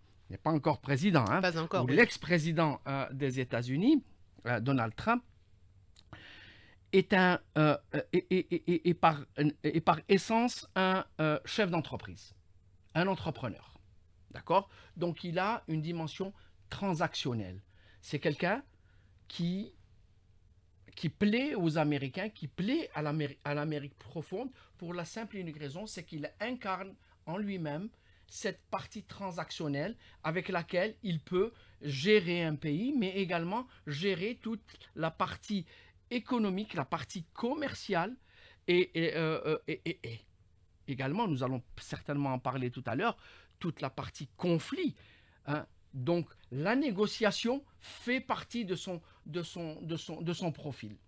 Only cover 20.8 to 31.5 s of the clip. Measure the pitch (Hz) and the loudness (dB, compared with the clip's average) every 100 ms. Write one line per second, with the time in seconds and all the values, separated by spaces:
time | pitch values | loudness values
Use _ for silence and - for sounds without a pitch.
20.8 | - - 160 - 208 233 285 254 170 156 | -20 -6 -6 0 2 2 0 0 2 2
21.8 | 147 143 135 185 214 - 147 - 190 320 | 2 2 -2 -4 -6 -6 -10 -4 0 0
22.8 | - 156 151 156 143 - 143 147 156 151 | -2 -4 -2 -2 -2 -4 -4 -2 -2 -4
23.8 | 143 - - 170 - 190 269 - - - | -8 -14 -14 -12 -8 -8 -8 -12 -20 -12
24.8 | 170 175 165 226 220 202 170 147 143 156 | -8 -6 -8 -8 -8 -8 -8 -8 -10 -8
25.8 | 214 - 165 156 147 - 226 247 202 185 | -10 -12 -10 -8 -8 -6 -6 -4 -4 -4
26.8 | 196 - _ _ - 185 208 190 156 147 | -6 -16 _ _ -8 -4 -2 -2 -2 -4
27.8 | 214 - _ - - - 202 - _ 196 | -6 -12 _ -20 -18 -8 -6 -6 _ -6
28.8 | - 208 - - 196 170 156 - 156 139 | -6 -14 -14 -10 -8 -6 -8 -4 -2 0
29.8 | 175 220 - - 156 170 170 175 165 180 | -2 -6 -16 -8 -4 -2 -2 -2 0 0
30.8 | 214 - 202 165 - 180 220 | 0 -2 -4 -4 0 2 2